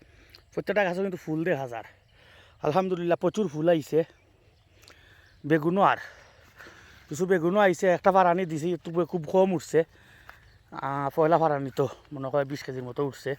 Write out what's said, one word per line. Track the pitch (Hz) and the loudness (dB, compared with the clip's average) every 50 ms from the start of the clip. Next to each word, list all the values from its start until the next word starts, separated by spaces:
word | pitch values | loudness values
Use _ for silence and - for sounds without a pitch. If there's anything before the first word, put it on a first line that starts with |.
| _ _ _ _ _ _ _ - _ _ _ | _ _ _ _ _ _ _ -20 _ _ _
প্রত্যেকটা | - 156 - 196 208 202 | -8 -6 -2 0 0 0
গাছও | 175 180 180 | 0 0 -2
কিন্তু | 196 202 180 | -4 -4 -6
ফুল | - - 165 156 156 165 | -8 -8 -6 -4 -4 -2
দেখা | 185 170 135 135 123 | -2 -2 -2 -4 -6
যার। | 117 113 104 - - _ _ _ _ _ _ - - - - _ _ _ - | -10 -12 -14 -14 -20 _ _ _ _ _ _ -20 -20 -20 -20 _ _ _ -2
আলহামদুলিল্লাহ, | 151 147 185 190 185 185 170 175 170 170 | 0 0 0 0 0 -2 -4 0 0 0
প্রচুর | - - 175 - 214 214 170 | 0 0 -2 -2 -2 -4 -4
ফুল | 135 151 165 170 | -4 -2 2 2
আইছে। | 175 160 135 - - 156 165 - _ _ _ _ _ _ _ _ _ _ _ _ _ _ - - - _ _ _ _ _ _ _ _ _ - | 2 2 0 0 -2 -2 -2 -2 _ _ _ _ _ _ _ _ _ _ _ _ _ _ -20 -20 -20 _ _ _ _ _ _ _ _ _ -2
বেগুনও | 143 156 160 147 170 175 202 190 | 0 0 2 2 0 2 4 4
আর। | 147 120 - - - - - - - _ _ _ - _ - - - - - - - - - - _ | 4 2 2 -4 -12 -20 -20 -20 -20 _ _ _ -20 _ -20 -20 -20 -20 -20 -20 -20 -20 -20 -16 _
কিছু | 151 139 185 | -6 -6 0
বেগুনও | 175 196 180 156 175 185 208 | 0 2 2 2 2 2 4
আইছে, | 208 196 - - 208 185 | 4 4 2 2 2 2
একটা | 175 160 - 202 185 | 2 4 4 4 6
ফারানি | 190 185 175 175 185 190 | 6 6 6 4 2 0
দিছি, | 160 160 147 147 180 175 | -4 -6 -6 -4 -4 -4
একটু | 156 - 170 | -4 -6 -6
বে-, | 165 170 170 | -2 -2 -2
খুব | - - 180 151 - - | -2 -4 -6 -6 0 2
কম | 185 190 190 185 | 2 4 4 2
উঠছে। | 156 - - - 151 165 - _ _ _ _ - - - - - - _ _ _ _ _ _ | -2 -4 0 0 0 0 0 _ _ _ _ -20 -20 -20 -20 -20 -20 _ _ _ _ _ _
আহ, | - 156 - 135 139 143 139 139 - | -14 -10 -8 -6 -6 -4 -4 -4 0
পয়লা | 165 160 156 170 151 | 0 2 4 4 4
ফারানি | 160 156 147 139 139 131 - | 4 2 0 -2 -4 -6 -4
তো, | - 139 123 - - _ _ 151 | -2 -2 -2 -4 -10 _ _ -14
মনে | 139 135 131 | -10 -10 -4
হয় | 139 143 139 | -2 -2 -2
বিশ | 135 147 135 - | -2 -6 -10 -10
কেজির | - 131 131 127 | -10 -10 -10 -10
মতো | 123 123 - 143 | -10 -6 -4 -4
উঠছে। | 139 123 - - 135 143 | -4 -6 -8 -8 -8 -8